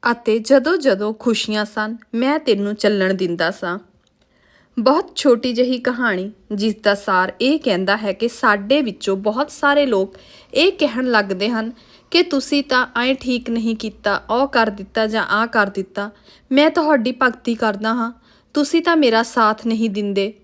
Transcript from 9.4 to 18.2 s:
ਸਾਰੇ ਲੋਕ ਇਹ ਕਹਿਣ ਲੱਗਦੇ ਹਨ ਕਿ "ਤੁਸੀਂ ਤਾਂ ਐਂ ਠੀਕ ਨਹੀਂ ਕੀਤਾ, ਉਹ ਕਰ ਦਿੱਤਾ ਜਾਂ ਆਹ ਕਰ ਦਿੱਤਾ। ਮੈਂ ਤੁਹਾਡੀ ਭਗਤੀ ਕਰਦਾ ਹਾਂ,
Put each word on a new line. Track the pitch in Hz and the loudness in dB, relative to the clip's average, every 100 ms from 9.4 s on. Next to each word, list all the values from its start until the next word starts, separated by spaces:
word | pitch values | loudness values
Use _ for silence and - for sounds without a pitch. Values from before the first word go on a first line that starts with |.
| 294 | -4
ਸਾਰੇ | - 285 285 277 | 0 2 2 2
ਲੋਕ | 208 196 - - - - | 0 -2 -8 -20 -20 -6
ਇਹ | - 349 | 2 2
ਕਹਿਣ | 381 285 226 | 2 -2 -2
ਲੱਗਦੇ | 254 233 196 185 202 | 0 0 0 -2 -2
ਹਨ | 233 220 240 _ - _ | -2 -6 -10 _ -20 _
ਕਿ | 339 | 0
"ਤੁਸੀਂ | 349 277 262 285 | 2 0 0 -2
ਤਾਂ | 277 254 254 233 | 0 0 0 -2
ਐਂ | 247 | -2
ਠੀਕ | 262 247 247 247 | -2 -2 -4 -2
ਨਹੀਂ | 233 226 220 | -4 -2 -4
ਕੀਤਾ, | 220 - - 202 - | -6 -6 -2 -2 -2
ਉਹ | 226 269 | -2 0
ਕਰ | 269 220 | 2 0
ਦਿੱਤਾ | 202 190 - 220 | -2 -8 -4 -2
ਜਾਂ | 220 | -2
ਆਹ | 185 208 226 | -2 -2 0
ਕਰ | 233 202 | 0 0
ਦਿੱਤਾ। | 202 190 - 202 - _ - _ | -2 -8 -8 -10 -12 _ -20 _
ਮੈਂ | 262 302 | 2 4
ਤੁਹਾਡੀ | 311 302 294 226 | 2 2 2 0
ਭਗਤੀ | 247 254 240 - | 0 0 0 -6
ਕਰਦਾ | 226 220 202 214 | -2 -2 -2 -4
ਹਾਂ, | 233 233 240 | -2 -4 -8